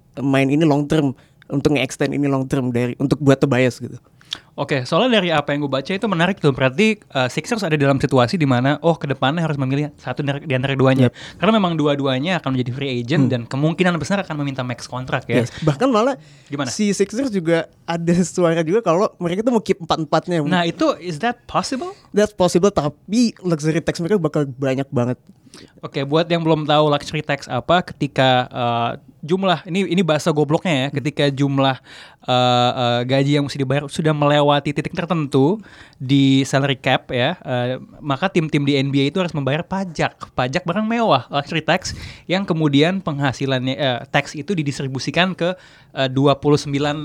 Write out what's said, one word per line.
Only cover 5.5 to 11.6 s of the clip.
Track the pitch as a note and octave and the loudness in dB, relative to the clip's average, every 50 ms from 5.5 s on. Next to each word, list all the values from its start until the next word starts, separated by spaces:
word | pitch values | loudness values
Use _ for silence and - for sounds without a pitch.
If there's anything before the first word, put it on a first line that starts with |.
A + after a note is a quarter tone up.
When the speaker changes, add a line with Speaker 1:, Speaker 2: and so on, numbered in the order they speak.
| C#3+ | -2
Speaker 2:
yang | C#3+ | -2
gue | D3 C3+ | -2 -2
baca | C3+ C3+ - | -2 -4 -4
itu | - F#3 G3 A#3+ A3 | -4 -6 -4 -2 -2
menarik | F#3 E3 E3+ F#3 G3+ - | 0 2 2 0 0 2
tuh. | - D3 | 2 2
Berarti, | C3 - C3 C3 B2 D3+ G#3+ A3 G#3+ G#3 | 2 4 0 0 2 4 2 2 2 0
eh, | - _ - C#3 B2+ B2 | -6 _ -2 -2 -2 -2
Sixers | - - - - A#3+ G#3+ | -2 -4 -4 -4 -4 -2
ada | F#3+ D#3+ D#3 D3 | -2 0 2 2
dalam | C#3 C#3 C#3 C3 | 4 4 4 2
situasi | - C#3+ - B2+ B2 A#2 - | 2 2 4 4 4 4 2
di | F3 D3+ C3+ | 0 2 2
mana, | B2+ A#2+ B2 C#3 D3+ - | 2 2 2 0 0 2
oh, | - E3+ D#3+ - | 2 0 0 0
ke | - | -2
depannya | C#3+ C3 - C3+ C3 D#3 F3 | -6 -4 0 0 0 0 0
harus | E3 D#3 D3+ | -2 -2 -2
memilih | C#3 C3+ C3 C3+ C#3+ D3+ C#3+ - | -2 -2 -2 0 -2 -2 -4 -8
satu | - - C3 B2+ - D3+ | -12 -10 -10 -6 -4 -4
dari, | C#3 C#3 C#3+ | -4 -4 -4
di | - - B2+ | -4 -2 -2
antara | B2+ B2+ C3+ C#3 | -2 0 0 2
keduanya. | C3+ C3 C3 C3 C3 B2+ | 4 4 4 6 4 4
Speaker 1:
Yep. | A#2+ - - - - - - | 2 2 -2 -18 -16 -8 -2
Speaker 2:
Karena | E3 G#3 A3+ | 2 2 4
memang | A3 | 4